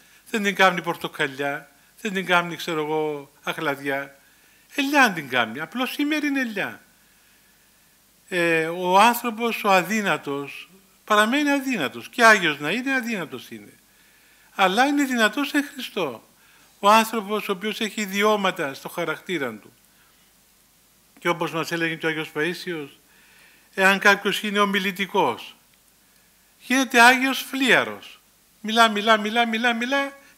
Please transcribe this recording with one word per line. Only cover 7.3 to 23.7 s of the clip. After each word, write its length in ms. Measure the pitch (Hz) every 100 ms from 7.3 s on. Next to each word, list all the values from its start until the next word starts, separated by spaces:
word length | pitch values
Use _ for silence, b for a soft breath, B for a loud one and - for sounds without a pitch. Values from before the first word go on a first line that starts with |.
| b b b b b b b _ _ -
Ε, 380 | 180 170 165 160
ο 320 | 170 180 190
άνθρωπος, 680 | 226 240 247 220 233 214
ο 60 | 208
αδύνατος, 1000 | 190 170 220 196 151 147 139 139 - - _ _ _
παραμένει 460 | - 208 214 277 294
αδύνατος. 580 | 285 269 240 127 120 113
Και 160 | -
άγιος 340 | 226 214 170 143
να 120 | 147
είναι, 240 | 214 254
αδύνατος 560 | 269 233 214 151 123 -
είναι. 220 | 113 104 - _ b b b b b b
Αλλά 320 | - 190 196 269
είναι 180 | 285
δυνατός 480 | 277 247 214 214 277
εν 120 | 294 277
Χριστώ. 560 | - 233 - 156 113 _ _ b b b b
Ο 120 | 196
άνθρωπος 580 | 220 220 226 196 214 196
ο 40 |
οποίος 280 | 190 214 -
έχει 200 | 220 -
ιδιώματα 760 | 202 196 214 208 190 180 147
στο 140 | 127 143
χαρακτήρα 640 | - 160 151 - 175 131
του. 200 | 110 - _ _ b b b b b _ _ _ _ _ _ _ _
Και 100 | 175
όπως 240 | 170 165
μας 200 | 160 151
έλεγε 220 | 170 165
και 120 | 160 165
ο 20 |
Άγιος 220 | 156 156
Παΐσιος, 540 | 151 160 175 - 165 139 - _ b b b b b b